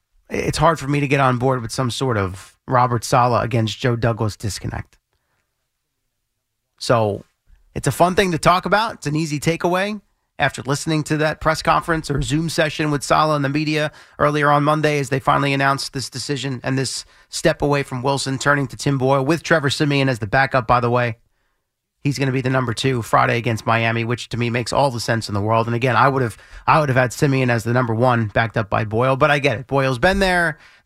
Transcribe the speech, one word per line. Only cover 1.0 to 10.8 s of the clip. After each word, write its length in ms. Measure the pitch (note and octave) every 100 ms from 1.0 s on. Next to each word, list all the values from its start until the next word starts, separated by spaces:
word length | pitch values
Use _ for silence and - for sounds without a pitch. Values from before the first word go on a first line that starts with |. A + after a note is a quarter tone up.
| C#3+
get 120 | C#3
on 200 | C3 B2
board 240 | C3 B2+
with 80 | A2+
some 180 | - B2+
sort 280 | - C3+ A2
of 380 | F#2+ F#2+ - _ -
Robert 360 | B2+ B2 A#2+
Saleh 400 | - C3 B2 A2+
against 360 | A2 A#2 A2 -
Joe 160 | B2+ A#2
Douglas 400 | A#2 A2 A2 -
disconnect. 640 | G#2 - - - - _ _ _ _ _ _ _ _ _ _ _ _ _ _ _ _ _ _ _
So 480 | - A#2+ G#2+ G2+ - _ _ - _
it's 140 | - C#3
a 40 |
fun 220 | - E3+
thing 180 | F#3 G3
to 60 | D#3+
talk 280 | E3+ F3 F3+
about. 300 | G3+ A3+ -
It's 120 | D3
an 80 | D3+
easy 240 | E3 D3
takeaway 600 | D#3+ E3 F3 F3+ G3+ G#3+ - _ _ -
after 240 | C#3+ -
listening 420 | A#2+ C#3+